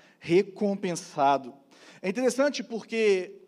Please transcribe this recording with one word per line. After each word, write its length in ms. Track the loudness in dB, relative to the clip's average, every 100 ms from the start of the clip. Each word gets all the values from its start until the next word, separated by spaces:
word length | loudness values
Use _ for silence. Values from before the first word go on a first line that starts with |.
| _ _
recompensado." 1400 | 0 2 2 -2 -4 -2 -4 -6 -6 0 2 2 -2 -16 _ -20 -20 -10
É 100 | -6
interessante 540 | -2 0 2 0 -2
porque 800 | -8 -12 -6 0 2 2 0 -12